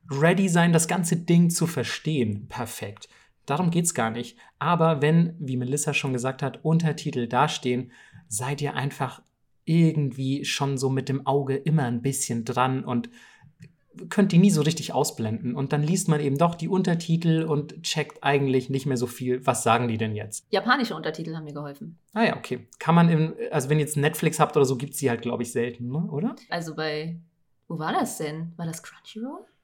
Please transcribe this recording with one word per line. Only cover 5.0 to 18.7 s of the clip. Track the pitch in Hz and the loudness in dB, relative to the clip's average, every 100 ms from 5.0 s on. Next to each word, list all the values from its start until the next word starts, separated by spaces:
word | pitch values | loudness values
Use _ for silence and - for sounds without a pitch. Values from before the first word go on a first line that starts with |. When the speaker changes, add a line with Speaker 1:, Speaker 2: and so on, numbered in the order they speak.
Speaker 1:
wenn, | 147 165 165 - | 4 4 4 -2
wie | 139 127 | -4 -4
Melissa | 123 143 151 | -2 -2 -2
schon | 139 139 | -2 -2
gesagt | 127 131 131 | -2 -4 -4
hat, | 135 - | -6 -4
Untertitel | 156 165 165 147 151 127 117 | 0 2 2 -2 -4 -4 0
dastehen, | 123 151 - 127 123 113 - - - _ | 2 2 2 -2 -2 -4 -14 -20 -20 _
seid | - 127 139 | -8 -6 -4
ihr | 143 | -4
einfach | 131 139 - 131 - _ _ _ _ | -4 -6 -4 -6 -6 _ _ _ _
irgendwie | - 165 165 156 139 131 131 139 | 0 4 6 4 -2 -2 -4 -2
schon | 135 - 139 135 | -4 -2 -2 0
so | 131 | 0
mit | 131 131 | 0 -2
dem | 135 135 | -4 0
Auge | 139 135 135 | 0 0 -2
immer | - 156 | 2 2
ein | 123 120 | 2 -2
bisschen | 120 139 - 117 | -2 -4 -4 -4
dran | 113 120 131 131 | -2 0 0 0
und | - 123 117 - - _ - _ - _ _ - - | -2 -4 -4 -14 -20 _ -20 _ -20 _ _ -18 -4
könnt | - 190 | 2 6
die | 170 | 8
nie | 202 | 6
so | 156 | 6
richtig | 147 160 - | 2 -2 -4
ausblenden. | 127 127 - 110 110 123 123 | -2 -2 -2 -4 -4 -4 -4
Und | 135 | -2
dann | 147 | 0
liest | 151 185 - | 0 0 2
man | 151 | 0
eben | 143 139 | 0 2
doch | 170 | 2
die | - 165 | 0 -2
Untertitel | 190 185 170 - 165 170 160 | 0 2 0 0 0 2 2
und | 160 147 147 - | 2 -2 -2 -10
checkt | - 160 147 - | -6 -4 -4 -4
eigentlich | 143 143 139 131 123 | 0 2 2 0 0